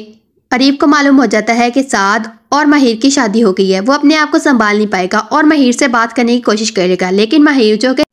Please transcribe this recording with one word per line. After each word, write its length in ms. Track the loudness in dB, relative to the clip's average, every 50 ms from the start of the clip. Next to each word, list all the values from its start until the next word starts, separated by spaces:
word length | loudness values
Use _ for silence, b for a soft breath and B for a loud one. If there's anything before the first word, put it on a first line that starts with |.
| -6 -14 -20 _ _ _ _ _ _ -6
अरीब 260 | -2 0 0 0 0
को 100 | 0 0
मालूम 300 | 2 2 2 2 2 2
हो 80 | 2 2
जाता 280 | 2 0 -2 -2 -2 -2
है 160 | 0 0 0
कि 100 | 0 -2 -4
साद 440 | -2 -2 -2 0 0 -2 -2 -4 -8 -16 _ _ -4
और 140 | -2 0 2
माहिर 300 | 2 2 2 2 0 0
की 140 | 0 0 0
शादी 300 | 0 0 -2 0 0 0
हो 100 | 0 0 0
गई 160 | 0 0 0
है। 100 | 0 -2
वो 140 | 0 -2 -2
अपने 220 | 2 2 2 2
आप 160 | 2 0 0
को 80 | -2 0
संभाल 380 | 0 2 0 2 0 0 0
नहीं 100 | 0 -2
पाएगा 320 | -2 -2 -4 -4 -2 -2 -4
और 260 | -4 -2 -2 0 2
माहिर 280 | 2 2 2 2 0 0
से 140 | 0 0 0
बात 240 | 0 0 -2 -2 -2
करने 200 | -2 0 0 0
की 60 | -2
कोशिश 280 | 0 -2 -2 -2 -4 -4
करेगा, 400 | -4 -2 -2 -2 -2 -2 -2 -2
लेकिन 320 | 0 0 0 0 2 2 2
माहिर 340 | 2 2 2 2 2 0
जो 160 | 0 0 -2 0
कि 100 | -2 -4 _